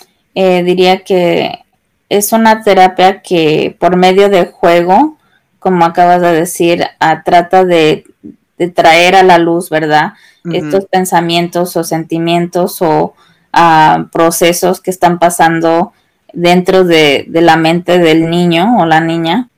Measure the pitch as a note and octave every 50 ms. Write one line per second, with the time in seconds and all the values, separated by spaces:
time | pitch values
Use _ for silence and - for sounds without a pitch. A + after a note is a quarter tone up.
0 | - _ _ _ _ _ - F#3 F#3+ F#3 F3+ F3+ F3 F3 F3+ F#3 F#3 F3+ F#3 F#3+
1 | - - G3+ F3+ F3+ E3+ E3+ E3+ E3+ - - - _ _ _ _ _ _ _ _
2 | _ - - G3+ G3+ - A3+ A3+ A3+ A3 A3 A3 - G#3 F#3+ F#3+ F#3 F#3 F#3 -
3 | F3+ F#3+ G3 G3 - - F#3 E3+ E3 D3+ D#3 D3+ - - - - - F3 F3+ F3+
4 | F3+ F#3 F#3 F#3+ G3+ G3+ G3+ F3+ F3 - - _ - F3 E3+ F3 F3 F3 F#3 G#3
5 | C#4+ D#4 - _ _ _ _ _ _ _ _ _ - F#3+ F#3+ F3 E3 E3+ F3 -
6 | F3 F3 F3 F3 F3+ F3 E3+ D#3 E3+ F3 - - F3+ E3+ E3+ D#3+ - - - -
7 | - D#3+ D#3+ - - - F3 F3 F3 F3 - F#3 F#3 F#3 F3 E3 D#3 D#3 D#3 -
8 | - _ _ _ - G3+ - _ _ _ _ - F3 F3+ F3 - E3+ E3 D#3+ E3+
9 | F3 F3+ F#3 F#3+ F#3 F#3 F3 E3+ E3+ E3+ E3+ E3+ F3+ - D#3 D#3 D#3 D3+ D3+ D3+
10 | D#3 G#3 - _ _ _ _ _ - F3 E3 F3 D#3 D3+ D3+ F#3+ F#3+ - - F#3
11 | F#3 F3+ - E3+ E3+ E3+ E3+ E3+ F3 F3 - F3 F3 F3+ - F3 E3 - E3 D#3+
12 | D#3+ D#3+ E3 E3 E3 E3+ E3+ E3+ F3 F3 - F3+ F3 G3+ - - F#3 D#3+ D#3 D3+
13 | E3 F#3+ - _ _ _ _ _ _ _ - D#3+ E3+ E3+ D#3+ D#3 D#3 D#3 D#3+ E3
14 | E3 - - E3+ E3 E3 F3 - F3+ E3+ F3 E3+ - F3+ F#3+ - - - F#3 -
15 | - F3 F3 F3 E3+ F3 F3 - F3 E3 E3 E3 E3 E3 E3 E3 F3+ G#3 _ _
16 | _ _ _ _ _ _ - - F3 F3 F3 F3+ F3+ F3+ F#3+ F#3 F#3 F3+ E3+ D#3+
17 | D#3 D3 C#3 - - - - E3 E3+ E3 D#3+ D#3+ D#3+ D#3+ E3 F3 F3 - F3 F3+
18 | F3 D#3+ D#3 E3 D#3+ E3 E3 F3 F3 F3 E3 E3 F3 A3 B3 A3 E3+ E3 D#3+ D#3+
19 | E3 E3 E3 E3 E3 E3 E3+ A#3 B3 - _